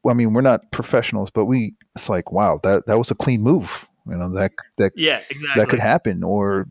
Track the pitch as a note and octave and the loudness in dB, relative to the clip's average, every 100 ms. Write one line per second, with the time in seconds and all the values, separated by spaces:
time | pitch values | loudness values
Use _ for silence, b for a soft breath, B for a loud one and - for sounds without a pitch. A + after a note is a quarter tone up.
0 | C3 A#2+ A2+ A2 C3+ A#2 - - - C3 | 0 2 2 2 4 2 0 -8 -2 0
1 | - A2 G2 - G#2+ B2+ A2 - _ - | 0 -4 -4 -2 0 0 -2 -6 _ -8
2 | - F#2+ - - G2+ D#2 F#2 G2 - A2 | -4 -4 -2 0 2 2 2 0 2 0
3 | A#2 A2+ - A#2+ G#2+ E3 F2 - - _ | 0 -2 0 0 2 2 0 -10 -16 _
4 | - F2 F2 F#2+ G2 - - - G2 - | -10 -6 -6 -2 -4 -4 -10 -2 -2 0
5 | D#3 B2 - C#3 D3 C3+ G#2+ B2+ A2 D#3 | 0 0 -4 -10 -4 0 2 2 2 2
6 | - F2+ F2+ G2+ G2+ G2 - | 0 -4 -2 0 0 -2 -4